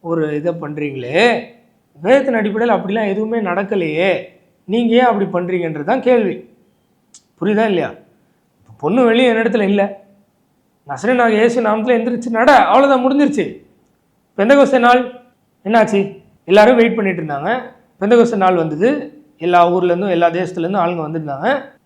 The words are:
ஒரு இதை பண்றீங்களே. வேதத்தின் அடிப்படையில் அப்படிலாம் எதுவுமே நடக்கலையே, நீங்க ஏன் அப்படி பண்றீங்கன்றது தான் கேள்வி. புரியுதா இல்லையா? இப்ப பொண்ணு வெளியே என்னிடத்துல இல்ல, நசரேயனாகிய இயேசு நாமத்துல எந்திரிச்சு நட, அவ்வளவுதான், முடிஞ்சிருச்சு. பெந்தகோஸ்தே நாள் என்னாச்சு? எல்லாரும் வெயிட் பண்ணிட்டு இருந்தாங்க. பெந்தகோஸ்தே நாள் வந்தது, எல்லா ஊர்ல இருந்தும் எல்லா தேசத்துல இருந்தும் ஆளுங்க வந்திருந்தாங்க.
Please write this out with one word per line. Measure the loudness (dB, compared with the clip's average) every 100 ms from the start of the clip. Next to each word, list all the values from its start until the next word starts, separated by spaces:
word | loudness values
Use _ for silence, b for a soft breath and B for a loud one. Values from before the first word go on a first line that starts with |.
ஒரு | -4 -4 -2 -4
இதை | -6
பண்றீங்களே. | -6 -10 -8 -8 -8 -4 0 2 0 -8 -20 _ _ _ _
வேதத்தின் | 2 2 2
அடிப்படையில் | -2 -2 -2 0 -2
அப்படிலாம் | -2 -4 -4
எதுவுமே | -4 -4 -4
நடக்கலையே, | -2 -4 -4 -4 -4 -2 0 -2 -6 _ _ _
நீங்க | -6 -2 2
ஏன் | 2
அப்படி | 2 0
பண்றீங்கன்றது | -2 -4 -4 -4 -4 -6
தான் | -4 -2
கேள்வி. | 2 0 0 -6 -14 _ _ _ _ _ _ -20 _ _
புரியுதா | -2 0 0
இல்லையா? | 0 -4
இப்ப | -10 _ _ _ _ _ _ _ -8
பொண்ணு | -2 2
வெளியே | 2 4 2
என்னிடத்துல | 2 0 0
இல்ல, | 0 0 -2 -6 _ _ _ _ _ _ _ _ -16
நசரேயனாகிய | -8 -2 0 2
இயேசு | 2 2 0
நாமத்துல | -2 -2 0
எந்திரிச்சு | 0 -2 -6 -4
நட, | 2 4 6
அவ்வளவுதான், | 4 4 4 2 2
முடிஞ்சிருச்சு. | 0 0 0 -6 -8 _ _ _ _ _ _ _ -4
பெந்தகோஸ்தே | 2 4 4 4
நாள் | 4 2 0 -12 _ _ _ _
என்னாச்சு? | 0 0 2 0 -2 -8 _ _
எல்லாரும் | 2 6 6 4
வெயிட் | 2 0
பண்ணிட்டு | -4 -4
இருந்தாங்க. | -6 -8 -4 -6 -8 -20 _ _
பெந்தகோஸ்தே | 2 4 4 2
நாள் | 0
வந்தது, | 0 -2 0 0 -2 -6 -18 _ _
எல்லா | 0 4 4
ஊர்ல | 2 0
இருந்தும் | -2 -2
எல்லா | 0 0
தேசத்துல | 0 -6 -6
இருந்தும் | -4 -2
ஆளுங்க | -2 -4
வந்திருந்தாங்க. | -6 -8 -8 -6 -4 -4 -6 _